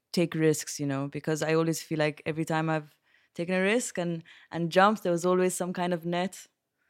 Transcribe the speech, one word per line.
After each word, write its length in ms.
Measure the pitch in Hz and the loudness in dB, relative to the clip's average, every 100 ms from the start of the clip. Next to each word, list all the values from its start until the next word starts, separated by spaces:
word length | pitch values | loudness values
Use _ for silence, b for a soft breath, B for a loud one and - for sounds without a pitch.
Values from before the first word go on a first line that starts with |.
| _ | _
Take 220 | - 165 | -2 0
risks, 460 | 160 156 151 - - | 2 2 2 -2 -6
you 60 | 143 | -4
know, 220 | 135 143 | -2 -4
because 340 | 147 160 156 | -6 -4 -2
I 120 | 156 | 2
always 260 | 160 165 156 | 2 2 -2
feel 160 | - 156 | -4 -2
like 240 | 151 147 - | -2 -2 -6
every 180 | 156 | -4
time 240 | 160 160 160 | -2 -2 0
I've 240 | 156 151 _ _ _ _ | -2 -4 _ _ _ _
taken 200 | - 175 | -8 -4
a 60 | 185 | 0
risk 360 | 190 233 - - | 2 0 -2 -4
and, 240 | 175 165 - B B | -4 -4 -10 B B
and 200 | 165 170 | -4 2
jumped, 320 | 180 202 208 | 6 6 4
there 100 | 180 | 0
was 120 | 170 180 | 0 2
always 280 | 180 185 | 4 2
some 180 | - 180 | 0 -4
kind 200 | 185 175 | -2 -2
of 120 | 175 170 | -2 -2
net 400 | 175 185 - - _ _ _ | -2 -4 -6 -20 _ _ _